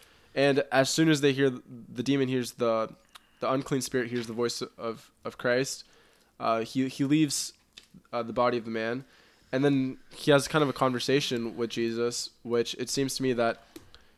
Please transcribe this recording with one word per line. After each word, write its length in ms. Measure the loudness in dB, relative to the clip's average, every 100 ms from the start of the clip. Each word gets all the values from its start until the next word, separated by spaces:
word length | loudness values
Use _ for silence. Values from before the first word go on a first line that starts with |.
| _ _ _
And 300 | 2 4 4 2
as 180 | 2 4
soon 180 | 4 4
as 120 | 6
they 120 | 4
hear 160 | 4 2
th-, 120 | 0 -8 -18 -12
the 100 | -6
demon 240 | 0 2 2
hears 260 | 0 -4
the, 360 | -2 0 0 -2 -8 _ -20 _ _
the 120 | -2
unclean 300 | -2 -2 -4
spirit 280 | -2 -4 -2
hears 180 | -4 -6
the 60 |
voice 280 | -2 -2 -4
of, 500 | -8 -8 -10 -10 -14 _
of 140 | -14 -6
Christ, 460 | 0 0 0 -6 -14 _ _ _ _ -6
uh, 220 | -2 0
he, 260 | 0 -2 -2
he 160 | 0
leaves, 500 | 2 2 2 0 -6 -12 _ -20 -20 -20 _
uh, 120 | -8
the 100 | -4
body 240 | 0 0 0
of 80 | -4
the 60 |
man. 340 | -4 -4 -6 -8 _ _ _ _
And 120 | 2
then 340 | 4 4 0 -6 -16
he 180 | -4 4
has 160 | 4 4
kind 160 | 2
of 60 | 2
a 40 |
conversation 840 | 2 0 0 2 2 2 -4 -4 -4
with 140 | -4
Jesus, 600 | -2 -2 0 -2 -4 -8 -12
which 300 | -2 0 0 -4
it 140 | -4
seems 260 | -2 -2 -2
to 80 |
me 100 | 0
that, 280 | 2 0 -2 -8 -20 -20 -20 _